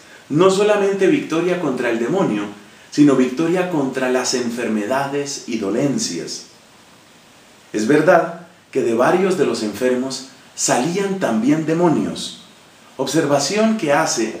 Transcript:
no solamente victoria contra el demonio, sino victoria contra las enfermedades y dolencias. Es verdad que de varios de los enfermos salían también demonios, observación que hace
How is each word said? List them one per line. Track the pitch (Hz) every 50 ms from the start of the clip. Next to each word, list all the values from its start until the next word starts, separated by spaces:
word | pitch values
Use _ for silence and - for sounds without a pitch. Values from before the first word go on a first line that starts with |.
| - - - - - -
no | 135 156 185 190
solamente | 190 196 208 208 208 196 196 196 196 196 196
victoria | 170 151 - - - 156 165 175 180 175 175
contra | 165 143 127 120 120 117
el | 113 110
demonio, | 117 123 165 196 175 123 107 104 104 - - - - - - - - - -
sino | 147 147 147 131
victoria | 127 127 120 123 - 165 165 180 185 180 175
contra | 170 147 131 127 123 131 127 127
las | 127 127 127 - 131
enfermedades | 123 120 117 117 120 113 110 107 107 101 107 131 135 139 139 143 143 143 139 - - - -
y | 120 101
dolencias. | 101 95 104 127 143 139 120 110 - - 85 82 76 76 - - - - - - - - - - - - - - - - - - - - - - - - - - - - -
Es | 104 107
verdad | 117 151 151 147 - 143 - - - - - - - - _ _ _
que | - 135
de | 117 117 113
varios | 113 127 156 180 185 190 190 -
de | - 135
los | 120 113 - 113
enfermos | 104 - - 127 127 123 123 131 135 131 - - - - - - - -
salían | - - - 135 123 131 170 175 202 196 196 190 190
también | - 117 110 110 113 139 151 160 156
demonios, | 151 160 170 175 170 139 - - - - - - - - - - - - - - - - _ - - -
observación | - 127 - 143 165 156 139 143 139 139 - 196 214 220 220 214
que | - 160 147 143
hace | 135 123 - - 117 110 107 107 -